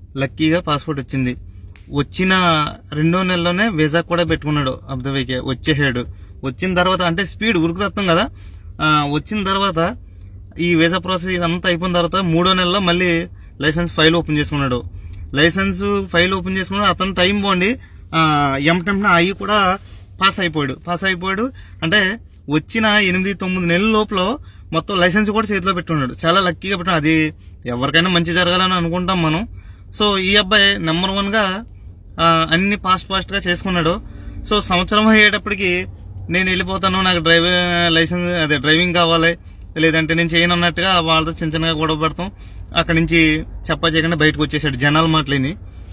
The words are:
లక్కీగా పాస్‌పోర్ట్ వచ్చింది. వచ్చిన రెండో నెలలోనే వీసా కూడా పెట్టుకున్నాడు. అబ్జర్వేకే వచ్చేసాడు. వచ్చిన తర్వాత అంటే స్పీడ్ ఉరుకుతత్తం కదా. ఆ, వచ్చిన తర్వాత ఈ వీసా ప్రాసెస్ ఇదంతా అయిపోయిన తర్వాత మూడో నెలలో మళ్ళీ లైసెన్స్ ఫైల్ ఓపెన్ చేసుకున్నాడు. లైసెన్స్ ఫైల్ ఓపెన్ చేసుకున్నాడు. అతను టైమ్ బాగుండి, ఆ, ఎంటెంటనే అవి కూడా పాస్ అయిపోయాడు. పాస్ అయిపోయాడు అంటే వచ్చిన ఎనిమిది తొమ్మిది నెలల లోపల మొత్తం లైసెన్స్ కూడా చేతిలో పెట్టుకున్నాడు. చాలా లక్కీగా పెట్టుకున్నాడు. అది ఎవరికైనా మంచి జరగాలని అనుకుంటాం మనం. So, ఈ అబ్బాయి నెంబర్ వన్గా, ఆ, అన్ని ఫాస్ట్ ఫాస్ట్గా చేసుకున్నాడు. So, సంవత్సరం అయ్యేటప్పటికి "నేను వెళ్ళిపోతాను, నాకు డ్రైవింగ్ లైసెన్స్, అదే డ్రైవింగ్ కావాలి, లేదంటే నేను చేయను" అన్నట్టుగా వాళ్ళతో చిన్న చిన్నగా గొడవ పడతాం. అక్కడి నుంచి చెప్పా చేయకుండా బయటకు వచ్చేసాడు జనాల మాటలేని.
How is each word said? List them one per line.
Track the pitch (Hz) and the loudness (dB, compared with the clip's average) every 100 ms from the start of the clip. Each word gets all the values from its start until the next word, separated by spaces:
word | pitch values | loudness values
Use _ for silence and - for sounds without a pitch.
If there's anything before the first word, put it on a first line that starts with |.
| - 131 | -12 -6
లక్కీగా | 135 - 156 165 | -6 0 2 2
పాస్‌పోర్ట్ | 175 143 - 143 | 0 -2 -2 -6
వచ్చింది. | 127 135 123 123 - - - - - | -4 -2 -2 -4 -10 -18 -18 -20 -6
వచ్చిన | 143 139 - 185 185 180 156 147 - - | -4 -2 0 2 2 4 2 0 -6 -8
రెండో | 147 160 180 | -2 0 2
నెలలోనే | 185 180 170 175 226 | 0 0 0 0 0
వీసా | 165 156 165 | 2 2 2
కూడా | 165 170 | 0 0
పెట్టుకున్నాడు. | 165 156 147 151 135 127 - | 0 0 -2 -2 -2 -6 -8
అబ్జర్వేకే | 131 127 135 127 131 | -8 -4 -4 -4 -4
వచ్చేసాడు. | 127 127 - 147 143 123 117 - - - | -4 -4 -2 0 0 0 -6 -12 -18 -12
వచ్చిన | 135 127 185 180 | -10 -4 0 2
తర్వాత | 180 185 | 2 2
అంటే | 180 165 196 | 0 -2 -4
స్పీడ్ | - 220 190 | -2 0 2
ఉరుకుతత్తం | 165 170 202 208 196 | 0 0 -4 -2 2
కదా. | 170 262 - - - - - | 2 0 -6 -18 -18 -16 -4
ఆ, | 151 156 147 | 0 2 0
వచ్చిన | 147 - 214 | -2 -4 -4
తర్వాత | 190 196 196 165 170 247 - - - - - - | -2 0 0 0 -2 -2 -12 -20 -18 -18 -14 -4
ఈ | 175 170 | 0 2
వీసా | 165 180 | 2 0
ప్రాసెస్ | 175 185 180 | -2 -4 -2
ఇదంతా | 180 170 175 185 | -2 -2 -2 -2
అయిపోయిన | 170 185 175 | -2 0 0
తర్వాత | 170 185 | 0 0
మూడో | 185 160 185 | 0 2 2
నెలలో | 185 180 196 | 2 0 0
మళ్ళీ | 180 175 180 165 170 - - - | 0 0 0 0 -4 -12 -18 -6
లైసెన్స్ | 147 160 170 | -2 -2 -2
ఫైల్ | - 156 170 | 2 4 4
ఓపెన్ | 160 151 | 0 -2
చేసుకున్నాడు. | 143 147 139 123 - - - - - | 0 -2 -2 -2 -6 -12 -14 -14 -6
లైసెన్స్ | 135 165 185 196 180 202 202 190 | 2 2 2 -2 -2 -2 -2 0
ఫైల్ | 170 180 | 2 2
ఓపెన్ | 190 180 190 | 0 -2 -4
చేసుకున్నాడు. | 180 196 202 | -4 0 0
అతను | 165 190 | 0 -2
టైమ్ | 185 180 208 | 0 2 2
బాగుండి, | 202 185 185 254 - - - 165 | 0 2 0 -2 -8 -20 -6 0
ఆ, | 156 151 143 135 | 2 2 0 0
ఎంటెంటనే | 143 180 175 196 208 | 2 0 0 0 4
అవి | 170 180 | 4 2
కూడా | 196 196 208 185 196 - - - - | 0 0 2 2 0 -6 -20 -16 -2
పాస్ | 190 202 | 0 0
అయిపోయాడు. | 175 151 139 127 - | -2 -2 -4 -4 -6
పాస్ | 170 | -4
అయిపోయాడు | 190 180 185 190 254 - - - | -2 -2 -2 -2 -4 -6 -18 -6
అంటే | 160 208 190 226 - - - | 0 2 2 -2 -10 -16 -2
వచ్చిన | 151 - 226 220 | -2 -2 0 2
ఎనిమిది | 208 196 180 190 | 4 2 0 -2
తొమ్మిది | 196 190 185 175 | -4 -4 -2 0
నెలల | 170 214 | 2 2
లోపల | 214 214 202 185 277 - - - | 2 0 0 -2 -4 -8 -20 -6
మొత్తం | 160 160 196 | -4 -2 2
లైసెన్స్ | 180 180 214 | 2 2 0
కూడా | 214 214 | 0 0
చేతిలో | 196 180 | -2 -2
పెట్టుకున్నాడు. | 180 170 160 127 - 165 | -2 -2 -2 -4 -2 0
చాలా | 185 | 2
లక్కీగా | 185 160 185 196 | 2 -2 -4 -4
పెట్టుకున్నాడు. | 175 170 | -2 0
అది | 147 160 156 - - - 120 | 2 2 0 -4 -18 -14 -8
ఎవరికైనా | 120 135 160 180 | -4 0 2 2
మంచి | 175 170 | 2 0
జరగాలని | 170 175 180 185 | 0 2 2 2
అనుకుంటాం | 185 170 175 180 185 | 0 0 -2 -2 0
మనం. | 156 160 233 - - - - - | 0 0 -4 -12 -18 -20 -12 -2
So, | 214 196 | 0 0
ఈ | 190 202 | 2 4
అబ్బాయి | 190 208 196 202 | 6 6 4 2
నెంబర్ | 160 160 190 | 0 0 0
వన్గా, | 196 196 220 196 190 240 - - - - - | -2 0 0 0 -4 -10 -16 -20 -20 -12 0
ఆ, | 165 165 160 | 2 2 2
అన్ని | 165 196 208 | 0 0 -2
ఫాస్ట్ | 190 185 - | 0 0 0
ఫాస్ట్గా | 190 - 196 | -4 -4 -4
చేసుకున్నాడు. | 180 175 196 180 160 196 - - - - | -2 -2 -2 0 0 0 -6 -14 -14 -10
So, | - 214 | -2 0
సంవత్సరం | - 180 180 214 220 | 2 0 2 4 6
అయ్యేటప్పటికి | 220 208 202 208 190 190 180 185 - - - - | 6 6 4 -2 -2 -2 -2 -4 -12 -16 -12 -4
"నేను | 170 185 | -2 0
వెళ్ళిపోతాను, | 185 185 190 190 185 | 0 -2 -2 0 2
నాకు | 185 180 | 2 2
డ్రైవింగ్ | 160 170 175 180 175 175 170 165 | 4 4 4 2 2 2 2 2
లైసెన్స్, | 160 175 175 | 2 0 -2
అదే | 175 151 147 | -2 0 0
డ్రైవింగ్ | 143 160 180 | 2 2 2
కావాలి, | 175 165 165 165 170 - - - - | 2 4 4 2 0 -8 -20 -10 0
లేదంటే | 160 160 160 | 2 2 0
నేను | 165 170 | 0 2
చేయను" | 165 175 | 2 2
అన్నట్టుగా | 175 175 170 185 180 | 2 0 0 0 2
వాళ్ళతో | 160 160 160 | 2 2 0
చిన్న | 160 165 | -4 -4
చిన్నగా | 160 160 | -2 -2
గొడవ | 156 156 156 | 0 0 0
పడతాం. | 156 156 185 - - - - - | -2 -4 -10 -10 -16 -16 -6 -2
అక్కడి | 165 165 | 0 0
నుంచి | 165 165 160 156 156 - - | 2 4 4 2 -4 -10 -6
చెప్పా | 151 165 | -2 0
చేయకుండా | 160 160 165 | 0 0 2
బయటకు | 156 147 | 2 2
వచ్చేసాడు | 151 151 147 127 | -2 -2 -2 0
జనాల | 143 156 165 | 2 2 4
మాటలేని. | 160 139 139 131 196 - - - | 2 0 -2 -2 -6 -12 -16 -16